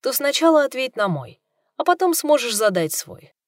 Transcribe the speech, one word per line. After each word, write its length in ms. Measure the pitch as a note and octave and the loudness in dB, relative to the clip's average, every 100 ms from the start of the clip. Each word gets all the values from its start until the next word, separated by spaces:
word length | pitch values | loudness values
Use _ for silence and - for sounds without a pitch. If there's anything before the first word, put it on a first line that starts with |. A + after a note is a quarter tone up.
то 120 | - | -4
сначала 500 | C4 C#4+ C#4 E4 D#4 | -2 -2 2 4 4
ответь 320 | C#4 B3+ C4 A3 | 2 -2 -6 -2
на 120 | G3+ | -2
мой, 340 | D3+ A#2+ - _ _ _ _ | -2 -8 -20 _ _ _ _
а 80 | |
потом 300 | D#4 F4 F#4 | 0 2 0
сможешь 420 | D#4+ D4+ D4 A#3+ G#3 | -2 2 0 2 0
задать 380 | G#3+ F3+ D#3+ | 0 0 -4
свой. 420 | - - - _ _ | -6 -10 -20 _ _